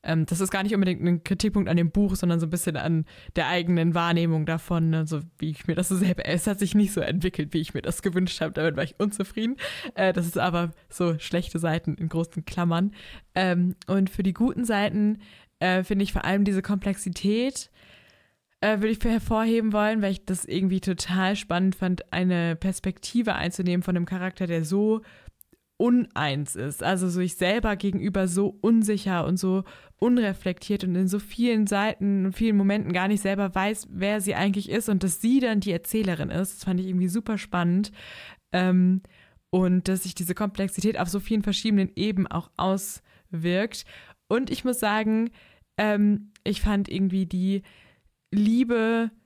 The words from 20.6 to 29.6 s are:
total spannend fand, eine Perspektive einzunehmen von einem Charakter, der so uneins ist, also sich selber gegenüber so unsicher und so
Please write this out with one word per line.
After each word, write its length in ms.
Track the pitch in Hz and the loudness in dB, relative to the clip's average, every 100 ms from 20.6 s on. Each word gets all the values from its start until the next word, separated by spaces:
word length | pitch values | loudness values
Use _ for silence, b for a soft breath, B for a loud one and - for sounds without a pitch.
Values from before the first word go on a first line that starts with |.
| 190 190 | 2 2
total 560 | 196 175 - 185 185 202 | 0 -4 -2 0 2 0
spannend 400 | - 175 190 185 | -2 0 2 2
fand, 360 | 185 180 - | -2 -2 -4
eine 420 | 170 180 175 170 165 | -2 0 2 0 -2
Perspektive 760 | 190 180 190 - - 233 226 | -4 -2 -6 -6 -4 -2 0
einzunehmen 480 | 180 175 - 180 175 | -2 -2 -2 0 0
von 120 | 180 | 0
einem 120 | 180 170 | -2 -2
Charakter, 400 | 185 185 - 180 | -4 -6 -4 -2
der 180 | 165 | -2
so 380 | 156 196 214 220 B B B _ - _ _ _ | 0 0 2 0 B B B _ -20 _ _ _
uneins 800 | 233 247 - - 151 139 143 - | 4 4 2 -2 -2 -2 -4 -6
ist, 260 | 131 143 | -6 -4
also 280 | - 190 180 | -2 0 0
sich 260 | 175 180 - | 0 -2 0
selber 400 | 180 220 226 202 | 0 2 0 0
gegenüber 500 | 202 185 208 190 190 | -2 -2 -2 0 0
so 300 | 175 202 - | 2 0 0
unsicher 640 | 220 226 208 202 196 175 156 | 4 4 4 0 0 -2 0
und 100 | 180 | 0
so 280 | 190 190 | 0 0